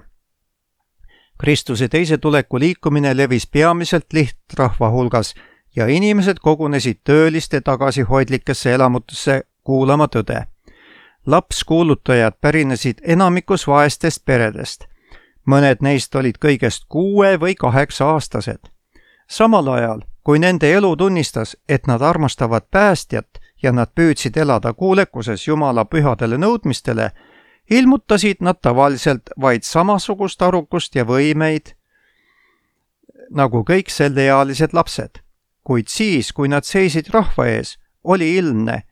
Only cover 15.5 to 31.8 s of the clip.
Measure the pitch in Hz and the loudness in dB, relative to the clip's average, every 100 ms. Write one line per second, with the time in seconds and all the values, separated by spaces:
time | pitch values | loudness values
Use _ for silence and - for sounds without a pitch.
15.5 | 139 143 127 139 139 - 139 131 - 151 | 4 4 2 0 -2 -2 -4 -4 -2 0
16.5 | 139 123 - - - 190 202 196 185 170 | 0 0 -4 -8 -4 0 2 2 2 0
17.5 | 190 127 127 143 - 139 156 - 110 104 | -2 0 2 0 0 0 0 -2 -8 -8
18.5 | - - _ _ _ _ _ - - 226 | -10 -14 _ _ _ _ _ -8 0 4
19.5 | 214 135 127 117 110 - - - 151 175 | 4 2 0 -2 -6 -12 -6 0 2 4
20.5 | 180 147 185 196 156 196 180 139 127 110 | 2 2 2 2 0 0 0 -4 -6 -8
21.5 | - - 139 - 117 143 170 143 - 117 | -8 -4 -2 0 0 0 0 -2 -2 -2
22.5 | 113 - 190 208 175 - 113 - - - | -2 0 2 2 2 -2 -8 -8 -18 -20
23.5 | _ 135 123 117 - 165 147 123 160 151 | _ -2 0 -2 0 0 0 -2 -2 0
24.5 | 117 117 110 190 190 190 123 113 104 - | 0 -2 -2 0 2 0 -4 -8 -6 -4
25.5 | 156 143 117 107 160 143 117 117 123 196 | -2 0 0 0 0 0 0 -2 -2 0
26.5 | 233 - 120 - 113 110 - _ _ _ | -2 -2 -6 -4 -4 -4 -8 _ _ _
27.5 | _ - 233 262 277 - 214 202 190 180 | _ -2 2 4 4 2 0 0 -2 -2
28.5 | 185 - 120 143 131 156 127 - - 131 | 0 0 2 2 2 -2 -2 -6 -2 0
29.5 | 120 - 165 190 202 - 196 190 - 180 | 0 -2 0 0 0 -2 -6 -6 -2 0
30.5 | 180 151 175 - 135 117 127 147 151 156 | 0 -2 -6 -4 -4 0 0 0 0 0
31.5 | 156 - - | -2 -8 -20